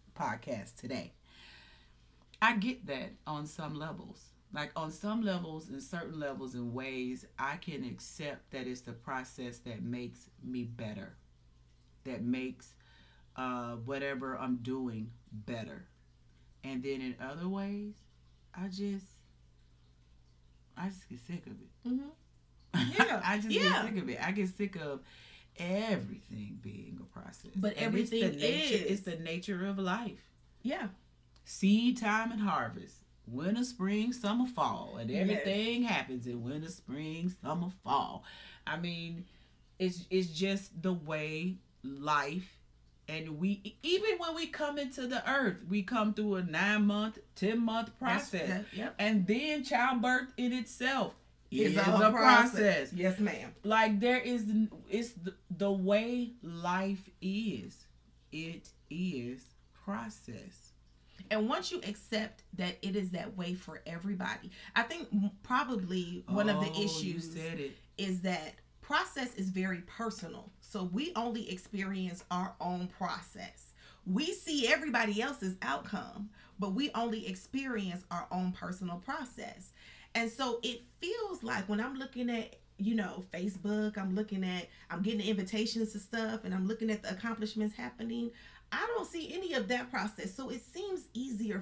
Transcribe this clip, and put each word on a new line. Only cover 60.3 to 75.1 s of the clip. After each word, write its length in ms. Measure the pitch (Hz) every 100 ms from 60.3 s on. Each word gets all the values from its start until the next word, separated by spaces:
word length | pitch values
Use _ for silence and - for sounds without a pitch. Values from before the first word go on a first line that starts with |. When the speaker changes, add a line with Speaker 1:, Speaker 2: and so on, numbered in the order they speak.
| 113 185 - - - - - - - -
Speaker 2:
And 180 | 214 220
once 220 | 330 359
you 100 | 349 -
accept 560 | 208 - 214 214 - -
that 220 | 185 180 180
it 140 | 196 196
is 140 | 185
that 260 | 180 170 196
way 180 | 170
for 260 | 180 - 156 -
everybody, 640 | 170 190 185 - - - - - -
I 60 |
think 260 | 233 339 294
m-, 180 | 208 196 -
probably 800 | - 254 254 233 180 185 175 180 -
one 200 | 190 208
of 100 | 196
the 100 | -
Speaker 1:
Oh, 80 | 202
you 60 |
Speaker 2:
issues 480 | 208 160 151 170 165
Speaker 1:
said 260 | 165 165 160
it. 160 | 139 - - -
Speaker 2:
is 240 | 196 185
that 320 | 185 175 156 - - -
process 540 | - 302 370 277 254
is 160 | - 190
very 280 | 185 190 175
personal. 680 | - - 220 - 165 - - -
So 240 | - 208
we 280 | 185 190 320 226
only 340 | 240 226 -
experience 720 | 185 - 196 190 196 180 175 -
our 240 | 180 185 -
own 280 | 175 180 185
process. 840 | - 180 175 - 196 190 - - - - - 185
We 200 | 190 320
see 360 | 403 - 294 240
everybody 520 | 294 302 233 220